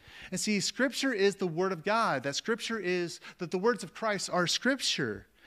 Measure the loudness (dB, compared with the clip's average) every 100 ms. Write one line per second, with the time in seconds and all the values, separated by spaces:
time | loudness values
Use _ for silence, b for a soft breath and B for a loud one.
0 | B B B -2 2 2 2 2 0 2
1 | -2 4 2 2 -2 0 0 0 0 2
2 | 2 0 -2 -4 -2 -2 -2 -4 0 0
3 | -2 -6 B B -4 0 2 0 -4 -4
4 | -2 -2 0 2 2 2 2 2 0 0
5 | -2 -4 -10 _